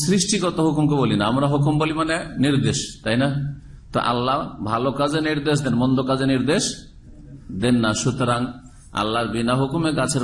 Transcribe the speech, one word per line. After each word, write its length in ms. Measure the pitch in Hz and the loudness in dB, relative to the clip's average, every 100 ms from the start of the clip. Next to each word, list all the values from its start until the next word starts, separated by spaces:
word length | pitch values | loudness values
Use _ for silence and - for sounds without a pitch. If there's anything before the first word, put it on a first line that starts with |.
| 165 | 2
সৃষ্টিগত 540 | 196 180 208 175 156 | 2 2 0 0 0
হুকুমকে 360 | 160 151 147 143 | 0 2 2 2
বলি 220 | 120 104 | 2 2
না, 80 | 104 | 2
আমরা 220 | 127 143 | 2 2
হুকুম 300 | 143 143 151 | 2 2 2
বলি 160 | 156 | 0
মানে 320 | 156 160 165 - - | 0 -2 -2 -4 0
নির্দেশ, 640 | 135 135 110 98 - - | 2 2 2 0 -4 -6
তাই 140 | 110 120 | -2 0
না? 380 | 139 143 143 - - - - | 0 0 -4 -8 -14 -20 -6
তো 60 | 120 | -2
আল্লাহ 640 | - 120 123 139 160 - | 0 0 0 0 -4 -6
ভালো 280 | 104 113 131 | -4 0 0
কাজে 300 | 120 143 156 | 0 0 0
নির্দেশ 400 | 156 151 143 143 | 0 0 0 0
দেন, 140 | 135 117 | 2 2
মন্দ 280 | 127 127 | 2 2
কাজে 220 | 127 131 135 | 2 0 2
নির্দেশ 500 | 131 131 185 - - - - - - - - - | 2 2 0 0 -6 -14 -20 -20 -20 -18 -18 -12
দেন 240 | 92 117 120 | -2 2 4
না। 180 | 110 | 2
সুতরাং 520 | 104 139 120 123 120 127 - - - - | 0 0 0 0 0 -4 -8 -18 -20 -10
আল্লাহর 340 | 101 104 113 113 | -4 -2 -2 -2
বিনা 280 | 113 117 127 | -2 0 0
হুকুমে 380 | 135 165 160 | 0 0 0
গাছের 280 | 135 131 135 | 0 0 0